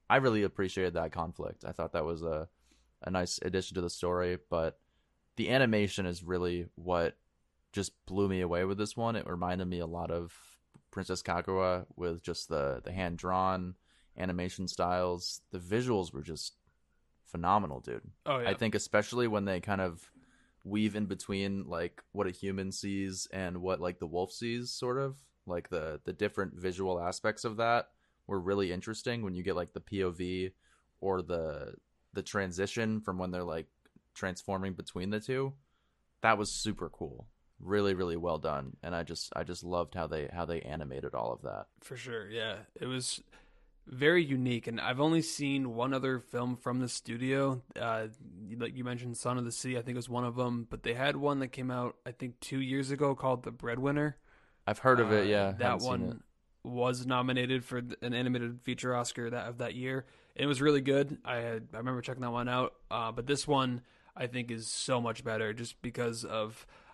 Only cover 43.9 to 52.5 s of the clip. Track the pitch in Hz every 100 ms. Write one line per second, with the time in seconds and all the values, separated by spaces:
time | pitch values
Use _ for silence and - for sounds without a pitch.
43.9 | 127 143 175 156 135 127 120 113 113 82
44.9 | 127 151 165 160 - 143 139 131 113 127
45.9 | 135 131 127 - 120 123 123 - 123 123
46.9 | - - 117 131 135 139 131 - - 117
47.9 | 113 110 110 - 87 101 117 113 127 123
48.9 | 123 123 117 123 127 120 117 127 123 117
49.9 | 123 120 120 123 120 123 120 113 127 120
50.9 | 120 139 143 143 139 131 135 127 127 123
51.9 | - - 120 127 120 -